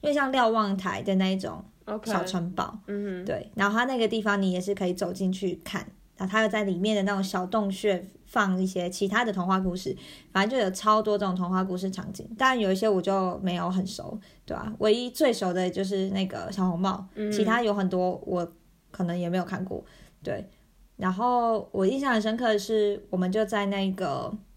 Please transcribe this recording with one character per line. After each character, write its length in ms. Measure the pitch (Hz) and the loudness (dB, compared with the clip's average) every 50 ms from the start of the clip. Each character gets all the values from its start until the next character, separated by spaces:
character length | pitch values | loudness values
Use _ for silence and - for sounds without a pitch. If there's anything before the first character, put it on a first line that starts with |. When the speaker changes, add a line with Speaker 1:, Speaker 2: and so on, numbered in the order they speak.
Speaker 1:
因 60 | - 294 | 0 0
为 60 | 285 | 2
像 160 | 294 277 262 | 2 0 2
瞭 180 | 262 262 240 220 | 2 4 4 4
望 260 | 226 220 214 202 196 | 4 2 2 2 0
台 260 | 190 185 185 - - | -2 -2 -4 -4 -2
的 120 | - 196 190 | -2 2 2
那 140 | 190 190 190 | 4 4 2
一 60 | 190 | 0
种 280 | 190 190 - - 160 - - - _ - | -2 -4 -6 -10 -10 -14 -18 -20 _ -10
Speaker 2:
OK。 240 | - 208 214 - 226 | -8 -8 -6 -4 -2
Speaker 1:
小 120 | 208 180 180 | -2 0 0
城 260 | 185 190 180 170 175 | 0 -2 -2 -2 -2
堡。 260 | 185 - - - - 220 - | -2 -4 -4 -4 -6 -12 -10
Speaker 2:
嗯 380 | - 202 202 202 202 185 180 180 | -8 -6 -4 -4 -4 -6 -6 -4
哼。 0 | |
Speaker 1:
对， 260 | 196 139 104 - - - | -4 -4 -4 -4 -8 -2
然 160 | - 196 202 | 0 0 2
后 80 | 208 226 | 2 2
它 60 | 247 | 0
那 120 | 262 262 247 | 0 0 0
个 80 | 226 | 0
地 160 | 214 226 226 | 0 0 0
方 180 | 202 214 202 196 | 0 0 0 2
你 120 | 196 190 | 2 2
也 80 | 180 180 | 0 0
是 140 | 180 196 202 | 0 -2 -2
可 120 | 196 196 | 0 0
以 80 | 180 180 | -2 0
走 180 | 180 196 175 | -2 -4 -6
进 200 | 185 - 190 185 | -4 -2 -2 -2
去 280 | 185 190 202 185 175 - - | -2 0 -2 -4 -4 -4 -8
看， 220 | - - 175 - - - - - _ _ | -10 -8 -8 -10 -10 -18 -20 -20 _ _
然 120 | - 190 190 | -6 -6 0
后 20 | |
它 120 | 202 220 | 2 2
又 60 | 220 214 | 2 2
在 160 | 220 214 208 | 2 0 0
里 140 | 196 185 170 | 0 0 0
面 160 | 190 220 214 | 2 2 2
的 80 | 202 | 2
那 100 | 190 202 | 2 0
种 100 | 202 190 | 0 0
小 220 | 190 190 - 185 180 | -2 -2 -2 -4 -4
洞 240 | 185 - 220 208 196 | 0 0 0 0 0
穴 360 | 190 190 - 214 190 180 - - - - - | -4 0 0 0 0 0 -4 -10 -18 -20 -20
放 380 | - - 240 208 190 185 185 | -4 0 2 2 2 2 2
一 40 | 190 | 0
些 220 | 190 190 185 175 180 | 0 0 -2 -4 -4
其 180 | 185 - 202 196 | -2 -2 -2 0
他 160 | 208 226 247 | 2 2 2
的 80 | 226 | 2
童 140 | 196 185 175 | 0 -2 0
话 140 | 185 190 190 | 2 2 2
故 160 | 190 185 175 | 2 0 -2
事， 180 | 185 - 196 190 - - - - - - - | -2 -6 -6 -8 -8 -10 -20 -20 -20 -20 -2
反 160 | - 190 196 220 | 2 2 2 2
正 100 | 262 262 | 2 2
就 60 | 214 | 2
有 60 | 185 | 0
超 320 | 185 - - 214 214 220 | 0 0 4 4 4 4
多 160 | 214 214 208 202 | 4 2 2 2
这 80 | 202 | 2
种 80 | 190 180 | 0 0
童 160 | 180 180 175 | 0 0 0
话 120 | 185 185 | 0 0
故 140 | 190 190 185 | 0 0 -2
事 140 | 180 190 190 | -4 -4 -4
场 200 | 185 185 - - | -4 -6 -8 -10
景， 140 | - - - - 233 - | -10 -12 -12 -14 -2 2
当 100 | 262 262 | 2 4
然 100 | 262 240 | 4 4
有 140 | 214 185 | 2 2
一 20 | 190 | 2
些 120 | 190 226 220 | 4 4 2
我 140 | 202 185 | 2 2
就 340 | 175 196 196 196 185 185 - - | 2 2 2 2 2 0 -2 -2
没 140 | - 185 180 | -2 -2 -2
有 120 | 175 175 175 | 0 -2 0
很 160 | 185 185 190 | 0 0 -2
熟， 340 | 185 - - - - - 220 - - - - _ | -2 -6 -8 -10 -10 -10 -12 -14 -16 -20 -20 _
对 100 | - - | -8 -8
啊， 160 | - - 214 220 - | -6 -6 -8 -4 0
唯 160 | 214 214 214 | 4 4 4
一 160 | 240 247 247 | 4 0 -6
最 220 | 240 - 311 262 | 0 2 4 4
熟 200 | 226 226 202 180 | 4 2 0 0
的 160 | 170 185 180 180 | 0 2 0 0
就 140 | 180 190 | 0 -2
是 260 | 196 190 202 190 190 190 | -2 0 0 0 0 0
那 140 | 190 190 190 | 0 -2 -2
个 240 | 185 - - 87 - | -2 -4 -8 -8 -8
小 180 | 196 196 185 185 | -2 0 0 2
红 80 | 170 170 | 2 2
帽， 280 | 185 190 - - - - - | 0 0 0 -2 -8 -12 -8
Speaker 2:
嗯。 140 | 214 214 208 | -6 -4 -2
Speaker 1:
其 140 | 208 208 214 | 0 2 2
他 160 | 220 220 240 | 4 4 2
有 140 | 240 214 202 | 2 2 2
很 140 | 202 190 185 | 2 0 0
多 340 | 190 185 180 185 180 - - | 2 2 0 0 -2 -4 -4
我 260 | - 180 180 170 170 - _ _ _ _ _ _ _ | -2 -2 -2 -2 -4 -8 _ _ _ _ _ _ _
可 140 | - - 190 | -6 -4 -2
能 140 | 170 170 180 | -2 -2 -2
也 100 | 175 170 | -2 0
没 80 | 175 | 0
有 80 | 185 175 | -2 -2
看 180 | 180 190 185 185 | -2 -4 -6 -6
过， 200 | 185 - - - - - - - - _ _ | -6 -6 -8 -10 -12 -20 -20 -20 -20 _ _
对。 260 | - - - - - - - _ _ _ _ _ - _ _ | -8 -6 -6 -6 -8 -12 -18 _ _ _ _ _ -20 _ _
然 160 | - 202 185 | -2 -2 -2
后 560 | 185 185 233 247 247 247 233 233 226 208 - - | 0 2 0 2 2 2 2 2 0 0 -2 -4
我 120 | - 196 190 | -2 2 2
印 140 | 190 254 269 | 2 2 2
象 160 | 277 269 240 | 0 2 2
很 80 | 220 | 2
深 140 | 214 220 220 | 2 0 -2
刻 120 | 233 247 226 | 0 2 2
的 100 | 214 208 | 2 2
是， 460 | 196 - 220 214 208 208 202 202 - - | 0 2 2 2 4 2 0 -2 -6 -4
我 60 | - | -2
们 140 | 180 180 180 | 0 0 2
就 140 | 185 214 220 | 2 0 0
在 220 | 202 220 208 202 | 2 0 0 0
那 240 | 196 202 196 196 196 | 0 0 0 0 -2
个 400 | 190 190 185 156 139 131 - - - 214 - - - | -2 -2 -2 -2 -2 -4 -4 -6 -8 -10 -12 -18 -20